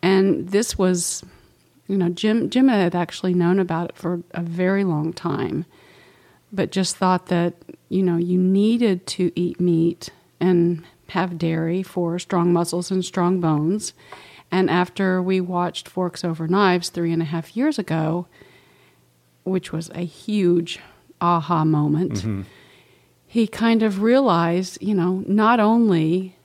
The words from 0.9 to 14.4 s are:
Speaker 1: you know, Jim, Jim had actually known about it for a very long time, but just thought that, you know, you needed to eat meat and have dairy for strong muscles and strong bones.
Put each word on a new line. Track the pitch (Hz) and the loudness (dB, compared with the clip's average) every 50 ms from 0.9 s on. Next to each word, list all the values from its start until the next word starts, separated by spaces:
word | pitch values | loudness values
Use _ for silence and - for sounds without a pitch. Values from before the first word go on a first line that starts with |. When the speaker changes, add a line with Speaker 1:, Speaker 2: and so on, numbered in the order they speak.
| 185 175 170 - - - - - - - - _ _ _ _ _ _ _ _ - | 2 0 -2 -6 -8 -10 -12 -18 -20 -20 -20 _ _ _ _ _ _ _ _ -4
Speaker 1:
you | 196 196 | -2 0
know, | 180 175 | 0 0
Jim, | 175 170 - 214 220 233 - - | -2 -2 0 0 0 0 -2 0
Jim | - 254 269 269 | 2 4 4 4
had | 240 202 185 175 170 | 4 4 2 2 0
actually | 175 175 165 - - - 185 180 | -2 -4 -4 -6 -4 -2 0 2
known | 180 170 170 180 196 | 2 4 4 4 2
about | 190 175 175 165 175 - | 2 0 -2 -4 -4 -6
it | - - | -10 -8
for | - 165 180 175 170 _ | -6 -6 -6 -6 -8 _
a | - 175 | -10 -8
very | 170 170 170 175 185 180 190 196 202 | -8 -6 -4 -2 0 0 2 0 0
long | 185 165 151 156 160 170 | 0 0 0 -2 -4 -6
time, | - - 175 151 - - 85 - 143 175 _ _ _ - - - - - - _ _ _ _ _ _ _ _ 214 | -6 -6 -4 -4 -2 -4 -4 -4 -6 -6 _ _ _ -20 -20 -20 -20 -20 -20 _ _ _ _ _ _ _ _ -6
but | 190 190 - | -4 -4 -2
just | - 190 185 175 - - | -2 -2 -2 -2 -2 -2
thought | 190 185 185 175 - - | 0 0 0 0 0 -2
that, | 185 170 170 175 170 _ - - - _ _ _ | -2 0 0 -2 -4 _ -20 -20 -20 _ _ _
you | - 190 190 | -2 0 0
know, | 180 170 170 | 2 0 0
you | 175 175 180 180 | 0 0 0 2
needed | 185 185 190 196 202 220 233 233 240 220 190 180 - - | 2 2 4 4 4 2 2 2 2 0 0 -2 -4 -12
to | - - 185 170 - | -4 -2 -2 -2 0
eat | 170 175 180 170 - | -2 -4 -4 -2 0
meat | 180 180 170 165 165 175 175 - - - - _ _ _ _ _ | 0 2 2 4 2 0 0 -4 -12 -20 -20 _ _ _ _ _
and | - 185 185 175 170 175 175 160 - - _ _ _ - | 0 2 4 4 4 2 0 -2 -8 -16 _ _ _ -8
have | - 185 185 180 175 165 | -4 -4 -4 -4 -4 -4
dairy | 170 160 165 160 160 165 170 185 190 | -2 -2 -2 -2 -2 -2 -2 -4 -4
for | - - 185 175 170 170 180 | -6 -4 -4 -4 -2 -4 -6
strong | - _ - 175 170 175 | -6 _ 0 2 2 4
muscles | 175 170 175 170 - 175 175 - | 4 2 2 0 -2 -6 -4 -2
and | 190 190 180 | -2 -2 -2
strong | - - 196 175 175 185 185 | -2 -2 0 0 2 2 2
bones. | 170 160 156 147 151 160 190 214 - - - _ - - - - - - - - | 2 2 2 2 2 0 -2 -2 -4 -10 -14 _ -20 -20 -20 -20 -20 -20 -20 -20